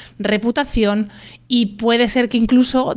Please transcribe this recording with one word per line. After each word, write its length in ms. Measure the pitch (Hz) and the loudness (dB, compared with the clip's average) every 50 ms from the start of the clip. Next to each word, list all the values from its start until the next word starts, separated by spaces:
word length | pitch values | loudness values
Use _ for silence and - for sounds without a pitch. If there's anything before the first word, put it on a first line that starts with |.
| - - - - | -20 -20 -12 -8
reputación 880 | 202 208 208 208 214 233 247 294 285 277 - - 220 202 208 214 214 208 - - - - - - _ - | -4 -2 -2 -2 -2 -2 -2 -2 -4 -2 0 0 0 2 0 0 -2 -4 -8 -16 -20 -20 -20 -20 _ -2
y 280 | 247 240 233 202 202 | 0 0 0 0 -4
puede 320 | 202 226 233 233 233 240 226 | -4 -2 0 2 2 0 0
ser 180 | - 254 247 233 | 0 0 0 0
que 80 | - | 0
incluso 600 | 233 226 214 254 247 254 254 - 254 254 - - | 0 2 4 4 4 4 2 0 0 -2 -2 -4